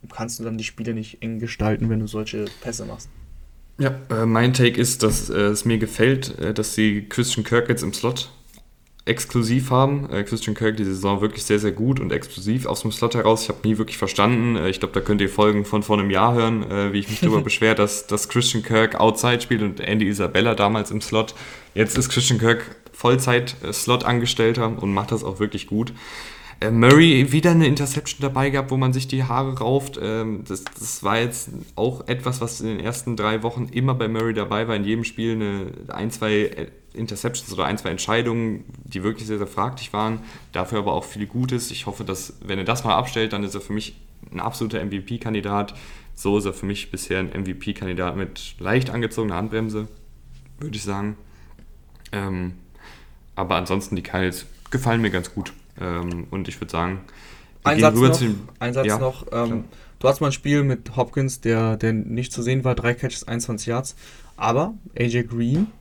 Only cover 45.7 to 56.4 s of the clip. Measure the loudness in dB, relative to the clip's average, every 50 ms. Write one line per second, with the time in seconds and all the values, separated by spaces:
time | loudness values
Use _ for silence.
45.7 | -8 -16 -16 -18 -18 -18 -16 -18 -16 -4 0 2 2 2 2 0 -4 -4 -4 -4
46.7 | -4 -4 -6 -10 -10 -10 -4 -2 -2 -2 -2 -2 -4 -6 -6 -6 -6 -6 -6 -6
47.7 | -6 -6 -4 -6 -4 -4 -4 -4 -2 -4 -6 -6 -8 -12 -14 -14 -14 -10 -4 0
48.7 | 2 2 2 0 -2 -2 -4 -2 -2 -2 -2 -2 -2 -2 -4 -2 -2 -2 -4 -2
49.7 | -4 -6 -8 -8 -12 -18 -20 -20 -20 -20 -20 -20 -20 -20 -20 -20 -16 -12 -12 -10
50.7 | -10 -8 -6 -6 -4 -4 -4 -6 -6 -8 -14 -20 -20 -20 -20 -20 -20 -20 -20 -20
51.7 | -20 -20 -20 -20 -20 -20 -18 -10 -8 -6 -4 -4 -4 -4 -4 -6 -8 -10 -18 -20
52.7 | -20 -20 -20 -20 -20 -20 -20 -20 -20 -20 -20 -18 -6 -6 -2 0 0 0 2 2
53.7 | 0 -2 0 -2 -6 -6 -6 -2 -2 0 0 0 0 -4 -10 -14 -18 -20 -16 -4
54.7 | -4 0 2 2 2 4 2 2 0 0 -4 -4 -6 -8 -8 -8 -10 -18 -20 -20
55.7 | -12 -8 -6 -4 -4 -4 -4 -4 -6 -6 -8 -8 -6 -6